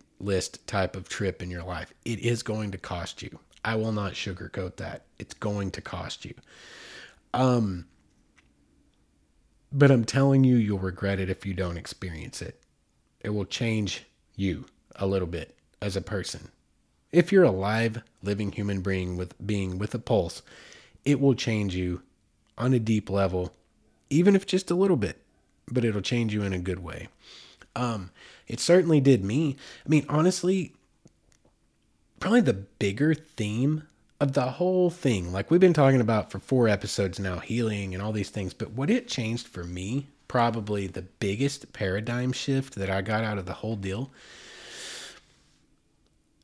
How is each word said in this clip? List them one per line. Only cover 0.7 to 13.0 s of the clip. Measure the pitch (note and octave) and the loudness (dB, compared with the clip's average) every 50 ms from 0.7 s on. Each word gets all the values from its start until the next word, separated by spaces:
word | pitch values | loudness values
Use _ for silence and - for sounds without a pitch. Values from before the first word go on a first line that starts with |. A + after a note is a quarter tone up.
| - G2+ F#2 F2+ - | -2 -2 0 -2 -4
of | F#2 F2 - | -8 -10 -8
trip | - - G#2+ F#2+ F2+ - F2 | -6 -4 -2 -2 -4 -4 -6
in | F2+ | -8
your | F2+ F2 E2 | -8 -8 -8
life. | F#2+ F2+ E2+ F2 - - _ - | -8 -8 -8 -10 -12 -16 _ -8
It | A#2 A#2 F#2+ | -8 -6 -2
is | - A#2 A#2+ A2+ - | 0 0 -2 -2 -2
going | - G#2+ A2 G#2+ G2+ | -4 -6 -4 -4 -6
to | F#2+ | -8
cost | F#2 - - F#2+ F2 E2+ - - - | -8 -8 -8 -8 -8 -8 -8 -10 -12
you. | - - - - _ _ _ _ - | -14 -14 -16 -18 _ _ _ _ -6
I | A2+ A2+ | -4 -2
will | A2 A2 A2+ | -2 -2 -2
not | G#2+ G#2 G2+ F#2+ F#2 | -2 -2 -4 -4 -6
sugarcoat | - - G#2 F#2 - F2+ E2+ - - F#2 F2+ - | -6 -6 -8 -8 -8 -10 -10 -8 -8 -8 -8 -8
that. | - F#2+ F#2+ - - - _ _ - | -10 -10 -10 -12 -14 -16 _ _ -18
It's | - - - | -16 -16 -12
going | - - G#2 G#2 G2+ G2 F#2+ | -8 -6 -4 -4 -4 -4 -6
to | - - | -6 -8
cost | - - - F2 E2+ - - - - | -10 -10 -10 -10 -8 -10 -12 -12 -14
you. | - - - - _ - - - - - - - - - - - - - _ _ _ - | -16 -16 -18 -20 _ -20 -20 -20 -20 -20 -20 -20 -20 -20 -20 -20 -20 -20 _ _ _ 0
Um, | B2 C3 B2+ B2 A#2+ A2 G2 F#2 F2 F2 - _ _ _ _ _ _ _ _ _ _ _ _ _ _ _ _ _ _ _ _ _ _ _ _ _ _ _ _ _ _ _ _ _ _ _ _ | 2 4 4 4 4 2 0 -2 -4 -8 -14 _ _ _ _ _ _ _ _ _ _ _ _ _ _ _ _ _ _ _ _ _ _ _ _ _ _ _ _ _ _ _ _ _ _ _ _
but | C#3+ C#3 C#3+ C3+ | 4 6 8 8
I'm | C3+ A#2+ A2+ | 8 6 4
telling | - - C3+ C3+ C#3 C3+ C3+ C3 | 2 2 2 4 6 6 6 6
you, | B2+ B2 | 6 6
you'll | A#2+ A2 G2+ G2+ F#2+ | 6 4 2 0 0
regret | F#2 F#2 F2+ - G2 G2 G2 F#2+ | -2 -4 -4 -2 -2 0 0 0
it | F#2+ F#2 | 0 -2
if | F#2 - - | -4 -4 -6
you | G2 F#2 | -6 -4
don't | F2 F#2 F2 E2+ | -2 -2 -4 -4
experience | E2+ E2 - - - F#2+ F2+ D#2+ D#2+ - - - - | -6 -10 -12 -12 -10 -10 -10 -10 -10 -12 -12 -10 -10
it. | - - - _ _ _ _ _ _ _ _ _ | -10 -12 -12 _ _ _ _ _ _ _ _ _